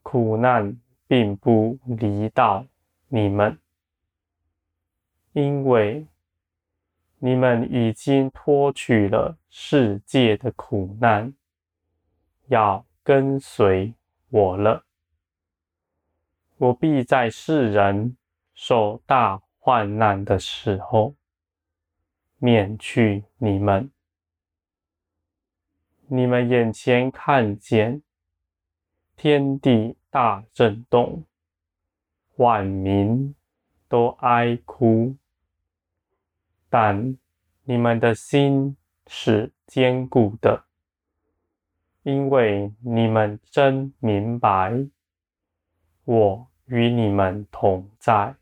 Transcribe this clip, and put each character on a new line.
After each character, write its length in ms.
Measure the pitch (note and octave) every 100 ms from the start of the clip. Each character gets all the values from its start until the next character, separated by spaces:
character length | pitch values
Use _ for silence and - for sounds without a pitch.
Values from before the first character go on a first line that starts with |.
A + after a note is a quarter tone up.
苦 360 | - B2+ A2+ A2
难 420 | B2 A#2+ G2+ A#2+ _ _ _
并 280 | B2+ G#2 G2
不 420 | B2+ A2 A2 C3
离 460 | B2 A2+ A2 G2+ G#2+
到 360 | - A#2 G2 C3 _ _ _ _
你 180 | A#2+ G2+
们， 320 | G2+ G#2 D#3+ _ _ _ _ _ _ _ _ _ _ _ _ _ _ _ _ _
因 320 | - C#3+ C#3+ C3+
为 420 | A#2+ G#2 C#3 D#3 _ _ _ _ _ _ _ _ _ _ _
你 180 | B2+ B2+
们 340 | B2+ A#2 A#2+
已 220 | B2+ A2+
经 400 | A2 - C#3 C3+
脱 400 | - - C#3+ C#3
去 380 | C#3 - A2+ G2+
了 280 | A2 - - _
世 500 | - - D3 A2+ G2 -
界 320 | C3+ A#2 G#2
的 120 | B2
苦 420 | - - G#2+ F#2+ G#2+
难， 320 | A#2+ G#2 A#2+ C#3 _ _ _ _ _ _ _ _ _ _ -
要 380 | A#2 G#2 F#2+ _ _
跟 340 | - C#3 C3+ C3+
随 560 | - - G2+ F#2+ G2+ A#2 _ _ _
我 260 | A2+ F#2+ F#2
了。 300 | G#2 - _ _ _ _ _ _ _ _ _ _ _ _ _ _ _ _ _ _
我 180 | B2+
必 300 | B2 D#3+ C#3+
在 260 | A#2+ C3+ A#2
世 440 | - - D#3 A#2
人 420 | G#2 G2+ G2+ A#2 B2+ _ _ _
受 500 | _ - B2 G#2 A#2 -
大 360 | C3 A2 F#2+ _ _
患 380 | - B2 G2+ G#2
难 260 | A2 G2
的 160 | G2+ F#2+
时 380 | - - - F#2+
候， 360 | - A2+ A2+ - _ _ _ _ _ _ _ _ _ _ _ _
免 320 | B2 A2+ G2 G#2+
去 440 | - - A2 G2+ G#2 _
你 220 | A2 G2
们！ 320 | G2+ G2 C#3 _ _ _ _ _ _ _ _ _ _ _ _ _ _ _ _ _ _ _ _ _ _
你 180 | C3 B2+
们 240 | B2 B2
眼 240 | B2 A2+
前 380 | A2 - B2 C3
看 440 | - - C#3 G#2+ G2+
见 460 | - A2+ G#2+ D3 _ _ _ _ _ _ _ _ _ _ _ _
天 440 | D3+ D3 C#3 C3+
地 360 | C#3 A#2 A2 - _
大 340 | C#3 A#2+ G2+ A2
震 320 | - A#2 A2 A#2+
动， 380 | A#2+ B2 D#3+ - _ _ _ _ _ _ _ _ _ _ -
万 280 | A#2+ G#2+ G2
民 680 | G2 F#2+ G2 G2+ A#2+ C#3 C#3 _ _ _ _ _
都 200 | B2 A#2+ -
哀 340 | B2+ A#2+ A#2+ A#2+ -
哭， 500 | - A#2 A2 A#2+ C#3 _ _ _ _ _ _ _ _ _ _ _ _ _ _ _
但 480 | B2 G#2+ G2+ B2 C3 _ _ _ _
你 140 | - A#2+
们 220 | A#2 A2+
的 160 | A#2+ A2
心 600 | - C#3+ C#3 C#3 C#3 C#3 _ _ _
是 480 | - - A2 A#2 _ _
坚 420 | C3+ B2+ B2+ B2+
固 260 | C3 G#2+ A2+
的， 240 | A#2 A2 _ _ _ _ _ _ _ _ _ _ _ _ _ _
因 260 | C#3+ C#3 C3+
为 420 | C3+ A2+ G2+ G2+ G#2+
你 280 | A#2+ A#2 A2+
们 320 | A2 G#2+ G#2+
真 500 | _ - C#3 C3+ C3+ _
明 400 | A2+ G2+ A2 A#2+
白 500 | A2+ F#2+ F#2 A#2+ C#3+ _ _ _ _ _ _ _ _ _ _ _ -
我 420 | A#2 G#2 G2 B2 _ -
与 240 | A#2+ A#2
你 180 | A#2+ G#2+
们 380 | G2+ F#2+ G2+ G#2
同 360 | - G#2 F#2 F#2+ _
在。 360 | - A2 G#2 C#3